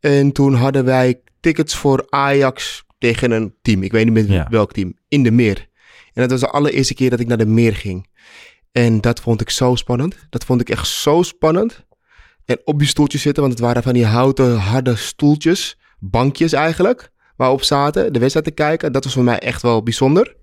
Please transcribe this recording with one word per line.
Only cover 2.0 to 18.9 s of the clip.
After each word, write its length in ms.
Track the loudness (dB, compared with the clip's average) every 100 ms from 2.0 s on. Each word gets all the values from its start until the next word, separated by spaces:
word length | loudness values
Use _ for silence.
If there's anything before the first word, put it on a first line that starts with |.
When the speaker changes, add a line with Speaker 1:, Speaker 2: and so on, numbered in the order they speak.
| 0
Speaker 1:
Ajax 760 | -2 0 2 2 0 -12 -12 _ _
tegen 320 | -2 0 0
een 240 | -2 -4 -6
team. 200 | -2 0
Ik 100 | 0
weet 120 | 0
niet 100 | 2
meer 160 | 2 2
Speaker 2:
Ja. 160 | 0 0
Speaker 1:
welk 220 | 0 -2
team. 220 | -4 -8 -8 _
In 140 | 2
de 80 | 4
Meer. 380 | 4 2 0 -8 _ _ -20 _
En 100 | -4
dat 80 | 0
was 100 | 0
de 80 | 0
allereerste 460 | 0 0 0 -2
keer 160 | 0 -2
dat 100 | 0
ik 60 | -2
naar 120 | 0
de 80 | 2
Meer 300 | 2 2 0
ging. 300 | -8 -10 -12 _ _ -20 -20 _ _
En 280 | 0 2 2
dat 200 | 0 -2
vond 200 | -2 -2
ik 100 | -2
zo 240 | -2 0
spannend. 420 | 0 -2 -4 -4 -8 _
Dat 140 | -12
vond 160 | -2 -2
ik 80 | -2
echt 180 | -4 -6
zo 360 | -4 0 2
spannend. 640 | 0 -2 0 0 -2 -6 _ _ _ _ -20 _
En 140 | -8 -6
op 140 | -2 -2
die 100 | 0
stoeltjes 340 | 2 0 0
zitten, 200 | -2 0
want 120 | -2
het 100 | 0
waren 180 | -2 0
van 100 | 0
die 140 | 2 2
houten, 500 | 2 2 2 2 2
harde 400 | 0 0 0 -4
stoeltjes. 840 | -6 -2 0 2 0 -2 -4 -12 _ _
Bankjes 520 | -4 0 0 0 -2
eigenlijk, 580 | 0 -2 0 0 0 -8 _ _ _
waarop 260 | 0 0
zaten. 500 | 0 0 0 0 -2
De 60 | 0
wedstrijd 280 | 0 0 -4
te 60 |
kijken. 400 | -4 -2 -2 -2